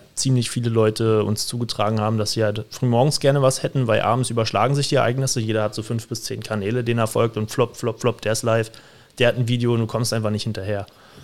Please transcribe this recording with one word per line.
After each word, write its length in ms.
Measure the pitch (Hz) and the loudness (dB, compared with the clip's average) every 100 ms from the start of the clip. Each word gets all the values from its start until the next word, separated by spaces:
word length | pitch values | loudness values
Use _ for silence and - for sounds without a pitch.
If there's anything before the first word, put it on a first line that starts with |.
| - - | -6 -4
ziemlich 340 | 135 127 120 | 0 2 0
viele 220 | 127 117 | -2 0
Leute 520 | 113 110 113 113 107 | 2 2 2 2 2
uns 220 | 104 107 - | 2 -2 -4
zugetragen 540 | 120 110 - 104 110 | -4 -6 -2 0 0
haben, 180 | 107 110 | 0 0
dass 140 | 104 | -2
sie 120 | 113 | 0
halt 220 | 107 107 - | 0 -2 -10
frühmorgens 480 | - 127 120 147 - | -4 0 4 2 2
gerne 240 | 139 143 | 2 4
was 180 | 135 - | 2 2
hätten, 240 | - 139 117 | -2 -2 2
weil 160 | 107 | 2
abends 300 | 104 123 120 | 2 0 0
überschlagen 420 | 117 113 101 120 | -2 0 2 2
sich 160 | 143 139 | 2 2
die 60 | 135 | 2
Ereignisse, 440 | 113 131 135 127 | 2 0 -2 -2
jeder 220 | 110 107 | 0 0
hat 140 | 107 - | -2 -4
so 80 | |
fünf 240 | 107 113 - | -4 -6 -6
bis 160 | 110 | -10
zehn 180 | - 107 | -8 -10
Kanäle, 420 | - 107 98 123 | -6 -4 -2 -2
denen 160 | 120 117 | 0 0
er 60 | 110 | 2
folgt 320 | 113 113 107 | 2 0 0
und 140 | 107 | -4
flop, 260 | - 117 - | 0 0 0
flop, 220 | 117 - | -6 0
flop, 220 | 120 110 | -2 0
der 100 | 107 | -2
ist 100 | 110 | 0
live, 300 | 117 113 113 - - - - - | 2 0 0 -8 -20 -20 -20 2
der 80 | 120 | 2
hat 100 | 120 | 2
ein 100 | 117 | 0
Video 260 | 123 120 | 0 2
und 80 | 117 | 2
du 40 | 110 | 0
kommst 280 | 113 113 | -2 -2
einfach 180 | 113 107 | -2 -2
nicht 140 | 107 113 | -2 -4
hinterher. 420 | 104 98 101 - - - - | -6 -4 -6 -6 -18 -20 -20